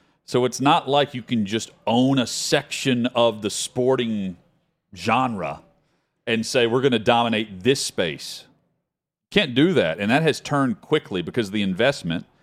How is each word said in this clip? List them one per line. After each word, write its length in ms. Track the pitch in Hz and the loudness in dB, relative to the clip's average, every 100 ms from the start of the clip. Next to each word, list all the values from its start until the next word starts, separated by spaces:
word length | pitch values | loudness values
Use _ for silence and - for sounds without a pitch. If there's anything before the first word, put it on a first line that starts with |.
| _ _ | _ _
So 200 | - 127 | -4 0
it's 160 | 123 117 | 0 0
not 280 | 135 160 131 | 0 0 2
like 260 | 143 139 | 0 0
you 80 | 123 | -4
can 240 | - 120 98 | -4 -2 -2
just 260 | 110 - _ - | -4 -6 _ 0
own 320 | 117 131 135 | 2 2 2
a 80 | 117 | -2
section 800 | - - 147 - - 135 123 120 | -6 0 -2 -2 -4 -2 0 0
of 360 | 117 117 107 | 2 2 0
the 80 | 104 | -6
sporting 840 | - - 127 123 131 117 107 95 87 _ _ _ _ _ | -6 -6 -2 0 2 0 -4 -6 -8 _ _ _ _ _
genre 680 | 92 98 117 127 104 76 78 - _ _ _ _ _ - | -2 2 2 2 -4 -6 -8 -16 _ _ _ _ _ -4
and 180 | 113 110 | -2 0
say, 200 | 131 117 | 2 2
"We're 160 | 123 | 4
gonna 160 | 131 117 | 2 2
dominate 640 | 110 117 117 110 110 92 | 2 2 2 -2 -4 -2
this 180 | 107 135 | 0 0
space." 640 | - - 87 69 - - - _ _ _ _ _ _ _ _ | -2 -2 -4 -4 -12 -16 -20 _ _ _ _ _ _ _ _
Can't 240 | 202 160 | -2 0
do 180 | 120 170 | 2 4
that. 260 | 143 85 80 | 4 2 0
And 120 | 101 | 0
that 120 | 139 | 2
has 180 | 160 117 | 2 -2
turned 400 | - 143 131 101 | -2 -2 0 -2
quickly 420 | - 151 - 95 | -2 -2 0 -4
because 260 | 85 123 101 | -4 -4 -2
of 40 | |
the 100 | 104 | -2
investment 640 | 98 90 127 143 87 82 - _ | -2 2 0 0 -4 -6 -8 _